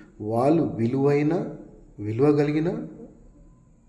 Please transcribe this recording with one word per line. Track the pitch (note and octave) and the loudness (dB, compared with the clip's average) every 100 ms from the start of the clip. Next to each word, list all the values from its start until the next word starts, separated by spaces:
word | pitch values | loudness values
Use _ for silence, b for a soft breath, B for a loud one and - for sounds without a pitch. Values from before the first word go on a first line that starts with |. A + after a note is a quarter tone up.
| B B | B B
వాళ్ళు | G#2+ A2+ C3+ E3 | -4 0 2 2
విలువైన, | B2 - A#2 C3+ C#3 C#3+ D3 F3 - - - - - - | 0 0 -2 2 2 2 2 0 -4 -10 -18 -20 -20 -12
విలువ | G#2 A2+ D3 | -6 0 4
కలిగిన, | D3 D3 D3+ E3 A3 - - - - - - - - - - | 4 2 0 -2 -4 -8 -14 -20 -20 -20 -20 -20 -20 -20 -20